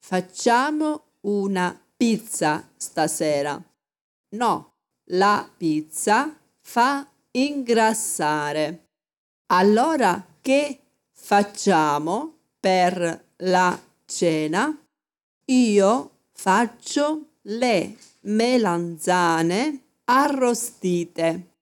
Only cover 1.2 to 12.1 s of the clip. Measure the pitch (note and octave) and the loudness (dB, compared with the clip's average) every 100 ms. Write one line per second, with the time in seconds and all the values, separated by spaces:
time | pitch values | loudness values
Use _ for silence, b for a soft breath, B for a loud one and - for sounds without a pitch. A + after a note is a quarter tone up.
1.2 | G3+ G3+ G3 F#3+ F3+ - _ _ A#3+ A3 | -4 -2 -2 -2 -2 -4 _ _ 0 0
2.2 | - - E3 D3+ - _ - - D#3 - | -4 -4 -2 -2 -6 _ -10 -4 -2 -2
3.2 | D#3+ D3 C#3+ C#3+ F3+ _ _ _ _ _ | -2 -2 -2 -6 -12 _ _ _ _ _
4.2 | _ G#3 A#3 F3+ - _ _ _ _ F3+ | _ -4 -2 -2 -6 _ _ _ _ 0
5.2 | G3 G#3 - _ E3+ D#3 D#3 - - G#3+ | 2 2 -2 _ -2 -2 -4 -6 0 0
6.2 | D4 D4+ _ _ - - A#3+ C#4 C#4 _ | 0 -8 _ _ -8 0 0 0 -8 _
7.2 | _ B3 C#4 C#4+ A#3+ A3+ A3 A3 - - | _ -2 -2 -2 0 2 2 0 -6 -4
8.2 | D3+ D3+ D3 D3 D3+ F3 _ _ _ _ | -2 -2 -2 -2 -4 -6 _ _ _ _
9.2 | _ _ _ F3+ F#3+ G#3+ C#4+ D#4+ G#3+ F3 | _ _ _ 4 4 4 2 2 0 0
10.2 | - _ - C4+ D4 C#4 _ _ _ _ | -6 _ 0 0 0 -6 _ _ _ _
11.2 | - G3+ G3+ - - F3 D3+ D3 D3+ | 0 0 0 -2 0 2 2 0 -2